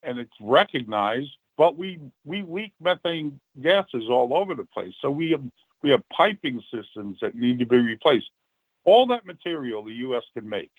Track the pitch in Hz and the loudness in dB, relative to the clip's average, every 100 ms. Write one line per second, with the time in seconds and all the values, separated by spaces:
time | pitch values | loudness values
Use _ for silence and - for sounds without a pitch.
0 | - 123 117 _ 104 139 202 143 113 107 | -8 -10 -12 _ 4 4 4 -2 -4 0
1 | 101 117 143 _ _ - 160 156 190 175 | 0 -2 -6 _ _ 2 2 2 -10 -12
2 | 143 _ 143 196 185 175 214 _ 165 180 | -16 _ -10 -10 -8 -10 -10 _ -2 -2
3 | 175 165 151 139 _ 139 143 196 190 123 | -2 -4 -6 -10 _ -6 2 2 0 -6
4 | 113 123 123 151 196 143 90 - 92 - | 0 2 2 0 -2 -6 -8 -10 -10 -6
5 | 139 143 165 156 127 _ _ _ 147 127 | -4 -2 0 0 -2 _ _ _ 2 2
6 | - - 190 202 147 120 - 113 101 107 | 2 2 2 2 -6 -8 -8 -12 -12 -12
7 | 104 95 110 117 123 123 120 123 117 110 | -12 -6 -8 -2 0 0 4 4 4 0
8 | 160 123 - _ _ _ _ _ - 220 | 2 2 -2 _ _ _ _ _ 6 6
9 | 254 240 190 170 175 165 127 107 107 113 | 6 0 -4 -12 -8 -6 -6 -8 -10 -10
10 | 127 123 - - 107 104 - | -4 -4 -6 -14 -8 -8 -8